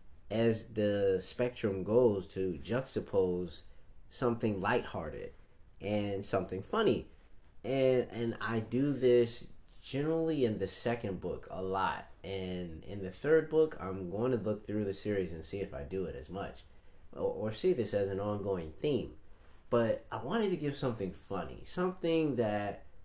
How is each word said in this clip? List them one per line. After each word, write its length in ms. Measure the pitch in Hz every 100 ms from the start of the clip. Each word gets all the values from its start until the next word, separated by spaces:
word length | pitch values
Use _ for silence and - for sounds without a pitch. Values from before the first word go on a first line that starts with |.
| - - -
as 360 | 110 117 107 -
the 540 | 107 104 101 98 92
spectrum 640 | - - 123 - 107 95
goes, 420 | 92 117 123 98 90
to 240 | 95 95 78
juxtapose 1000 | 71 123 - - 95 98 92 90 85 - - - - - -
something 500 | - 123 117 113 98
lighthearted 720 | 101 120 - 92 78 - - - - - - -
and 440 | 101 104 101 98
something 380 | 104 95 90 92
funny. 440 | - 214 202 110 - - - - - -
And, 460 | 110 135 131 127 -
and 260 | 110 117 -
I 200 | 104 113
do 320 | 104 120 143
this 540 | 127 127 120 117 - - - - -
generally 640 | - 135 151 165 165 147
in 140 | 117 98
the 80 | 95
second 540 | - 120 120 104 90
book 260 | 90 - -
a 120 | 85
lot. 440 | 95 95 90 - - -
And 580 | 92 95 92 90 85 78
in 180 | - 101
the 80 | 95
third 380 | - 143 160 156
book, 280 | 156 156 -
I'm 300 | 95 95 90
going 220 | 101 127
to 60 | 117
look 280 | 101 101 -
through 180 | 107
the 100 | 101
series 380 | 95 107 98 87
and 120 | 80
see 160 | - 98
if 120 | 92
I 100 | 67
do 240 | 71 95 87
it 100 | 64
as 100 | 78
much, 340 | 95 - - - - - - -
or, 80 | -
or 300 | 98 - 107
see 200 | 107 120
this 220 | 120 101
as 140 | 101 98
an 100 | 98
ongoing 540 | 104 104 98 92 78 -
theme. 320 | 151 123 71 - - - - - -
But 300 | 120 113 104 -
I 100 | 113
wanted 280 | 120 226 208
to 60 | 165
give 200 | 147 139
something 340 | 131 110 92
funny, 520 | - - 95 - 55
something 720 | - 180 180 180 165 165 151 120
that 480 | 107 104 101 90 - -